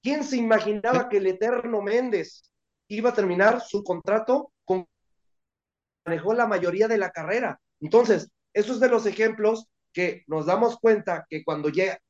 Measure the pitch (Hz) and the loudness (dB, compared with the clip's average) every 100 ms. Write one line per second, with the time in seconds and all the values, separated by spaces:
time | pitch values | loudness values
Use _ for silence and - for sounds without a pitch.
0 | 240 302 269 254 226 220 208 214 220 254 | -4 -4 -4 -2 2 2 2 -2 0 0
1 | 247 208 190 185 214 247 240 220 202 233 | 2 0 0 -2 -2 -2 -4 -4 -2 -2
2 | 254 202 156 - _ _ _ _ _ 208 | 0 -4 -4 -14 _ _ _ _ _ -2
3 | 240 240 196 175 202 247 - 202 202 175 | -2 0 0 4 4 2 -4 -8 -4 -6
4 | 196 214 220 269 294 _ - 190 175 _ | -2 -2 0 -2 -2 _ -4 -4 -4 _
5 | _ _ _ _ _ _ _ _ _ _ | _ _ _ _ _ _ _ _ _ _
6 | - 165 175 233 226 190 175 185 220 220 | -6 -4 0 0 0 0 -2 0 0 0
7 | 185 170 165 220 233 135 _ _ 151 220 | -2 -6 -4 -4 -4 -8 _ _ 2 4
8 | 233 180 - _ _ 208 208 233 254 233 | 6 2 0 _ _ -2 -2 2 2 4
9 | 214 208 220 220 214 226 - _ _ - | 0 0 0 2 -2 -2 -8 _ _ -4
10 | 180 - - 156 151 190 233 233 226 214 | -4 -4 -6 -4 0 2 2 2 2 2
11 | 202 165 - 156 160 151 151 151 190 - | 0 -6 -6 -8 -6 -2 -2 0 -2 -4